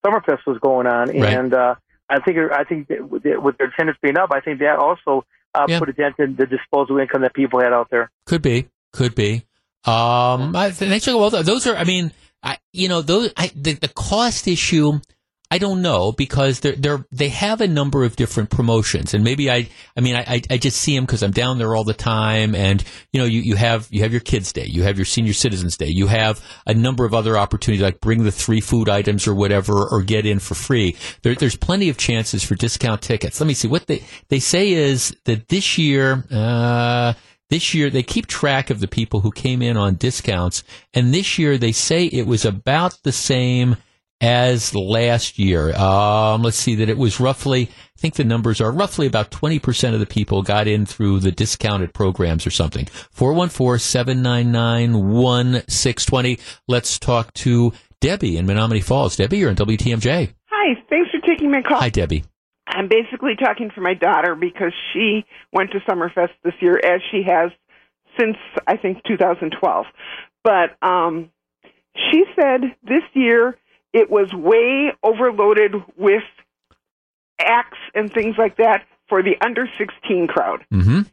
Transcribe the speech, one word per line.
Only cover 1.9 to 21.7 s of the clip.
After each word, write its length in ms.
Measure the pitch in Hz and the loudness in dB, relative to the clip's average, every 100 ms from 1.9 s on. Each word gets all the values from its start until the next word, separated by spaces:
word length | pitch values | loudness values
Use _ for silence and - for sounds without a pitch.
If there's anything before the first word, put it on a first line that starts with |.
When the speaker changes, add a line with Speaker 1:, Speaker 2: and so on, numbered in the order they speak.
| _ _ | _ _
Speaker 1:
I 120 | 139 | -2
think, 160 | 185 165 | 0 0
I 260 | 156 143 | 0 -2
think 240 | 143 160 143 | -2 -6 -6
that 220 | 160 - | -10 -6
with, 140 | - 147 | -4 -2
with 320 | 156 139 139 | 0 0 -2
their 100 | - | -6
attendance 300 | - 160 143 | -2 -4 0
being 160 | 147 151 | 0 0
up, 140 | 185 | 0
I 80 | 139 | -2
think 200 | 160 139 | -4 -2
that 200 | 147 151 | 0 2
also, 460 | 147 170 - 135 - _ _ | 0 0 -2 -2 -4 _ _
uh, 120 | 143 147 | -2 0
Speaker 2:
Yeah. 120 | 170 | 0
Speaker 1:
put 100 | 156 | -2
a 20 | |
dent 240 | 131 143 - | -2 -4 0
in 180 | 143 127 | -2 0
the 80 | 131 | -2
disposable 540 | 123 - 143 135 139 | -2 -2 -2 0 0
income 240 | 135 139 | 0 0
that 100 | 127 | 0
people 260 | - 135 123 | 0 0 2
had 140 | 123 | 2
out 160 | 120 113 | 2 0
there. 200 | 123 117 _ - | -2 -4 _ -4
Speaker 2:
Could 160 | 170 | 0
be, 280 | 151 120 135 _ _ | 2 0 -4 _ _
could 200 | - 123 | -2 -2
be. 300 | - 104 113 - _ _ _ | 0 0 -2 -8 _ _ _
Um, 720 | - 113 117 120 123 127 139 175 | -2 0 2 2 2 0 -2 -2
I, 160 | 196 | -2
th-, 180 | 175 196 | -2 -2
they 100 | 208 | 0
took, 200 | 262 240 | 0 2
well, 120 | 208 | 2
th-, 140 | 208 160 | 2 0
those 220 | 240 247 | 0 0
are, 80 | 208 | 0
I 80 | |
mean, 300 | 170 185 170 - _ _ | 0 0 -2 -8 _ _
I, 180 | - - _ | -10 -10 _
you 160 | 180 185 | -4 -2
know, 140 | 175 | 0
those, 320 | 147 185 233 - | 0 0 0 -4
I, 160 | 185 | -6
the, 200 | - 151 | -4 -6
the 160 | 147 143 | -4 -6
cost 580 | - - 208 240 - - | -6 -4 0 0 -2 -2
issue, 540 | 175 - 165 147 147 - _ _ _ _ | -2 0 2 2 0 -6 _ _ _ _
I 100 | 175 | -4
don't 220 | 202 185 | -2 0
know, 300 | 180 107 95 | 0 0 0
because 480 | 117 139 143 139 127 | -2 -2 2 0 0
they're, 160 | 143 139 | -2 -2
they're, 300 | 143 143 - | -2 -2 -6
they 200 | 127 143 | -4 -4
have 320 | - 202 220 | -2 -2 0
a 60 | 208 | 0
number 340 | 151 143 139 | 0 0 2
of 140 | 123 - | 0 0
different 320 | 117 - 104 | -2 -2 -2
promotions, 640 | - 120 113 107 82 - | 0 2 2 0 -4 -2
and 100 | 104 | 0
maybe 260 | 113 139 139 | 0 0 0
I, 200 | 123 113 - - - | 0 -2 -12 -12 -2
I 60 | |
mean, 140 | 123 123 | 0 -2
I, 20 | |
I, 220 | 123 123 - | -2 -4 -2
I 60 | 127 | -2
just 200 | 135 - | -2 -2
see 200 | - 139 | -2 -2
'em 100 | 127 | 0
'cause 160 | 113 | -2
I'm 80 | 98 | 0
down 260 | 98 123 127 | 0 -2 -2
there 160 | 113 | -2